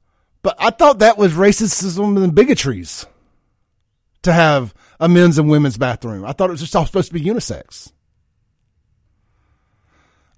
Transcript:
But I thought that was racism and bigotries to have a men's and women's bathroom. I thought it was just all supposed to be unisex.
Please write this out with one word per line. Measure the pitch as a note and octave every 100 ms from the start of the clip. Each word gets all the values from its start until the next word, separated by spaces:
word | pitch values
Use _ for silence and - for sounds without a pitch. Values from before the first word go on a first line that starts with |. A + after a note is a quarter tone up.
| _ _ _ _
But | D#3 -
I | G3+
thought | - D4+ A3
that | G#3+ G#3
was | G3
racism | D#3 G3+ - A3 - F#3+ E3+ G#3 G3
and | F#3
bigotries | D#3 B3+ G#3 C#3 G2+ E2+ - - _ _ _ _ _ _ _ _ _ _ _
to | F3+
have | E3+ D#3+ C#3+ A2+ - _ -
a | E3+
men's | F3 F3 D3+
and | D3+
women's | D3+ C#3+ G#2+
bathroom. | B2+ A#2 A#2 G2+
I | G#2
thought | - F#3
it |
was | D#3+
just | D#3+
all | G3+ D#3+
supposed | F#3 -
to |
be | E3
unisex. | D#3 A3+ - D#2+ - - - _ _ _ _ _ _ _ _ _ _ _ _ _ _ _ _ _ _ _ _ _ _ _ _